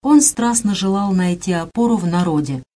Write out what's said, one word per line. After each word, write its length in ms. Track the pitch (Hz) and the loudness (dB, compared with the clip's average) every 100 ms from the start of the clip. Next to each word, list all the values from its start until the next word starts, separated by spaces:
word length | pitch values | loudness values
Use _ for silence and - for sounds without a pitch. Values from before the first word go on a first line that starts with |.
Он 180 | 269 294 | 4 4
страстно 540 | 294 - 233 233 208 | 4 0 -2 0 -2
желал 380 | 190 190 196 202 | -2 0 0 0
найти 400 | 185 180 175 185 | 0 0 -2 -2
опору 440 | 170 165 - 233 226 | -4 -4 -2 0 0
в 100 | 175 | 0
народе 580 | 175 175 156 143 131 - | 0 0 0 -2 -6 -10